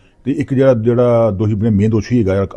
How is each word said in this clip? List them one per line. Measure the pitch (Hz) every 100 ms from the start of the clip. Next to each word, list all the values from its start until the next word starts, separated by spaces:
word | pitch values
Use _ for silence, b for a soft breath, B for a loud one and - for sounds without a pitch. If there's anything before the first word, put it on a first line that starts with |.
| b b
ਤੇ | -
ਇੱਕ | 143 117
ਜਿਹੜਾ, | 131 135
ਜਿਹੜਾ | 123 110 120 123 117 113
ਦੋਸ਼ੀ, | 95 107
ਮੇਨ | 110 117 101 110
ਦੋਸ਼ੀ | 110 - 123
ਹੈਗਾ | 95 95 95